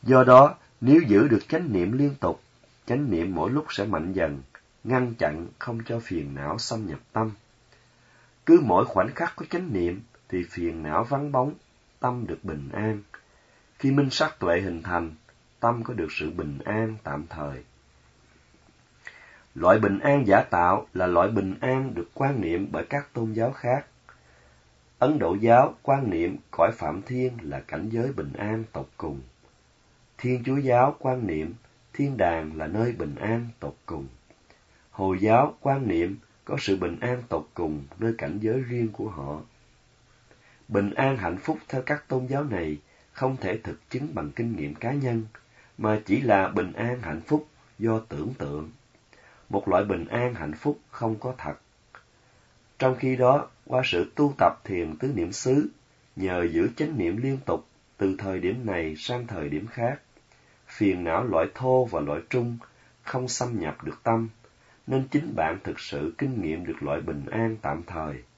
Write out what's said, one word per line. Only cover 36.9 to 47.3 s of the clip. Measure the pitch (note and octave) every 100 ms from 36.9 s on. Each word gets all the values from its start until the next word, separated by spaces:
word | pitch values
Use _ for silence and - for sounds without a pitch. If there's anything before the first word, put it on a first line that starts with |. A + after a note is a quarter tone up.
| E2+
an | A#2+ B2 -
tột | E2 D#2
cùng | - E2 D2+ C#2 F2+
nơi | A2+ A2+
cảnh | D2 G2
giới | A2 B2+
riêng | B2 A#2+ A2+
của | G#2 G#2+
họ. | E2+ C#2 D2+ - _ _ _ _ _ _ _ _ _ _ _ _
Bình | G2+ G2+
an | - C3+ C3
hạnh | F2+ F#2
phúc | - - -
theo | C3+
các | B2+ D3 -
tôn | C3 B2+
giáo | C3+
này | D3 G2+ D#2+ D2+ _ _ _
không | - C3 C3
thể | F#2+ -
thực | - E2 _
chứng | C3 D3
bằng | C#3 D2+
kinh | - A#2 G#2+
nghiệm | D2
cá | D2+ A#2
nhân, | C#3+ C3 A2+ A2 - _ _ - -
mà | G#2+ G#2+ G#2+
chỉ | A2
là | C3+ G2+ F#2+
bình | D#2+ F2+
an | D#2+ A#2 B2
hạnh | A#2 D#2+
phúc | -